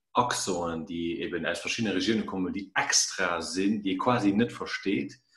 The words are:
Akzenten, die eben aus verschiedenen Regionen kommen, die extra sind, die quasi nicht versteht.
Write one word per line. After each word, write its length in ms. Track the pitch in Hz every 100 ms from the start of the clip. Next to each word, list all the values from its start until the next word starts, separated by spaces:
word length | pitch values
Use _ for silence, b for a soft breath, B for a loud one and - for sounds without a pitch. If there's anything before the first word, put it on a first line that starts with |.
| _
Akzenten, 720 | - 120 - - 87 85 82 76
die 340 | 85 85 82
eben 240 | 85 85 78
aus 140 | 85
verschiedenen 340 | 104 - 110
Regionen 320 | 92 95 110 98
kommen, 260 | 95 90
die 180 | - -
extra 680 | - - - - - 92 85
sind, 420 | 80 85 98 110
die 140 | 95 92
quasi 340 | 123 123 101
nicht 220 | 101 120
versteht. 680 | - - - 98 117 69 - b